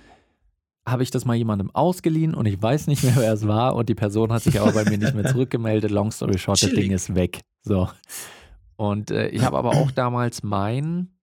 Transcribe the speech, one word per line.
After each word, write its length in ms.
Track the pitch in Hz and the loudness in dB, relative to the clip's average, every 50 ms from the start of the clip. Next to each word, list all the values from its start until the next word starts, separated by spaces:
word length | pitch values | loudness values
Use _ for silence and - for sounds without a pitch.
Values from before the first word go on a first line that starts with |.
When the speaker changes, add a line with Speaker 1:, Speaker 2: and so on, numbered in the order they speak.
| - - - _ _ _ _ _ _ _ _ _ _ _ _ _ _ | -20 -20 -20 _ _ _ _ _ _ _ _ _ _ _ _ _ _
Speaker 1:
hab 160 | 120 123 123 | -4 -2 0
ich 100 | 131 123 | 0 -2
das 140 | - 131 - | -2 -4 -2
mal 100 | 127 117 | 0 0
jemandem 340 | 117 117 110 107 98 95 - - | 0 0 0 -2 -2 -2 -2 0
ausgeliehen 600 | - 143 180 180 180 - 170 160 156 160 160 165 | 0 0 0 0 0 -2 0 0 2 0 0 -2
und 120 | - 113 | 0 0
ich 140 | 107 98 95 | 0 0 0
weiß 260 | 104 110 135 156 - | 0 0 0 0 0
nicht 160 | - 143 - - | 0 0 2 2
mehr, 120 | 127 117 | 4 4
wer 160 | 135 117 110 110 | 4 4 2 2
es 160 | 107 107 104 | 0 0 0
war. 260 | 104 110 120 131 - | 2 2 2 2 0
Und 140 | 117 117 110 | 0 0 -2
die 60 | 110 | 0
Person 360 | - 110 101 101 110 113 110 | 0 0 0 2 0 0 2
hat 120 | 113 113 - | 0 0 2
sich 180 | - - 104 | 2 2 4
aber 120 | 104 107 107 | 2 4 2
bei 120 | 110 107 | 4 2
mir 140 | 107 107 101 | 2 2 2
nicht 160 | 107 139 135 | 0 0 0
mehr 100 | 107 101 | 0 0
Speaker 2:
<laughs> 80 | 131 131 | 0 2
Speaker 1:
zurückgemeldet. 580 | 123 131 - - 123 113 113 110 110 107 104 | 0 0 0 -2 -2 -2 0 0 0 0 0
Long 200 | 101 101 101 110 - | 0 0 0 0 -2
story 260 | - - - 101 90 | -4 -2 0 0 0
short, 240 | - - 101 95 - | 0 0 2 2 2
das 60 | - | 2
Speaker 2:
Chillig. 160 | 262 110 98 | 2 2 2
Speaker 1:
Ding 80 | 95 95 | 2 0
ist 220 | 90 - - 95 | -2 -2 -2 0
weg. 260 | 90 90 87 - - - _ _ _ _ | 0 0 0 -2 -8 -16 _ _ _ _
So. 260 | - 104 92 92 - - - _ - - - - - - - - - - - - - _ | 0 0 0 0 -2 -4 -12 _ -16 -16 -14 -14 -16 -18 -20 -20 -20 -20 -20 -20 -20 _
Und, 340 | - 110 104 101 104 104 - | -6 -4 -4 -2 -4 -4 -4
äh, 180 | 101 107 107 110 | -2 -2 -2 -2
ich 140 | - 117 131 | -2 0 0
hab 120 | 127 - | 0 0
aber 160 | - - 120 | 0 0 2
auch 200 | - 147 151 139 | 2 2 2 0
damals 520 | 131 - 127 120 123 123 123 117 - - - | 0 -2 -2 -2 0 0 -2 -2 -4 -6 -6
mein, 640 | 104 104 98 98 107 117 131 147 160 170 180 180 180 - _ | -4 -2 -2 -2 -2 -2 -4 -4 -4 -4 -4 -6 -8 -10 _